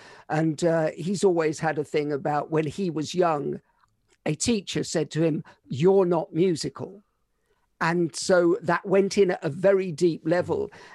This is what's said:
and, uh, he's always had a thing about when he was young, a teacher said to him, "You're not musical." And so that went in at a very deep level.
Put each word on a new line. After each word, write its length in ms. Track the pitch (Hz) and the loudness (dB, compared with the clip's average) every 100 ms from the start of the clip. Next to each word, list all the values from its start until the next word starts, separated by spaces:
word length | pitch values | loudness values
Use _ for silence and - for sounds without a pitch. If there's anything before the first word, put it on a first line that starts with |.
| - - - | -20 -20 -4
and, 340 | 156 160 147 | 0 0 0
uh, 280 | 170 165 156 - | 0 2 0 -4
he's 280 | 170 196 | -6 0
always 340 | 202 170 156 160 | 2 2 0 -2
had 220 | 165 156 | -4 -4
a 40 | |
thing 280 | 143 151 147 | -4 -2 -2
about 400 | 143 147 147 - | -4 -2 -2 -2
when 140 | 156 156 | -2 -2
he 240 | 165 190 | -4 -4
was 220 | 151 143 | -4 -6
young, 480 | 175 175 147 147 143 - _ _ _ _ _ | 0 0 0 -4 -8 -12 _ _ _ _ _
a 120 | - 151 | -6 -4
teacher 480 | - 220 - 156 | 0 -2 -2 -6
said 260 | 151 170 151 | -4 -4 -4
to 140 | 151 | 0
him, 180 | 165 156 - - _ | 0 -2 -8 -20 _
"You're 400 | 120 175 196 175 | 0 4 4 4
not 260 | 170 - | 0 -2
musical." 720 | 160 190 160 - - - 196 _ _ _ _ _ _ _ _ | 0 0 0 -4 -10 -14 -16 _ _ _ _ _ _ _ _
And 340 | 165 175 170 | -2 0 -2
so 420 | - - 185 170 180 | -4 2 4 4 0
that 240 | 165 170 202 | 0 -2 2
went 320 | 190 196 - | 2 2 2
in 140 | 190 | 2
at 120 | - | 2
a 40 | 170 | -6
very 420 | 139 190 196 190 | 0 2 2 0
deep 320 | 143 170 156 | 0 0 0
level. 460 | 160 175 165 147 139 - - | 0 0 0 -2 -4 -10 -20